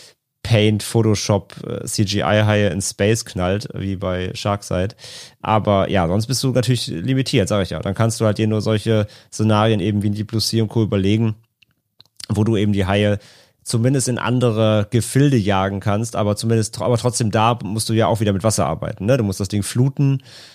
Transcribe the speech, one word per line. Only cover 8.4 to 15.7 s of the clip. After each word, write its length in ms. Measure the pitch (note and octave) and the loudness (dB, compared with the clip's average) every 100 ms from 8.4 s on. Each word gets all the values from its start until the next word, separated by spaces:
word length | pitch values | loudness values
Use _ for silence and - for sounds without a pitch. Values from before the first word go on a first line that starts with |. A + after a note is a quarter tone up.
| G#2+ | 0
nur 140 | G#2+ | 0
solche 460 | G#2 A2 A2+ G#2+ G#2 - _ | 0 0 0 0 0 -6 _
Szenarien 460 | - G#2+ G#2+ A2 G#2+ | -2 2 4 4 2
eben 240 | G#2 G#2 | 0 0
wie 40 | G#2 | -2
in 60 | |
Deep 140 | G#2 G#2 | -4 -4
Blue 120 | A2 | -4
Sea 220 | - A2+ | -2 0
und 80 | G#2+ | 0
Co. 140 | A#2 | 0
überlegen, 500 | G#2+ G2+ F#2+ A2 A2+ G#2+ _ _ _ _ _ _ _ - - | 0 2 2 2 0 -4 _ _ _ _ _ _ _ -14 -4
wo 140 | G2+ | 0
du 120 | G#2+ G#2 | 2 2
eben 160 | G#2 | 0
die 140 | G2 F#2 | 0 0
Haie 320 | G#2 G#2 G2+ - - _ _ | 2 2 0 -6 -20 _ _
zumindest 460 | - A#2 B2 C#3 B2 | -6 -2 0 0 -2
in 100 | A#2+ | -2
andere 720 | - B2+ B2 G#2+ A2 G#2+ G2+ | -2 0 2 2 4 2 2
Gefilde 480 | A#2 - C3+ D3 B2+ | 0 0 2 4 4
jagen 420 | G2 F#2+ G2 | 2 2 0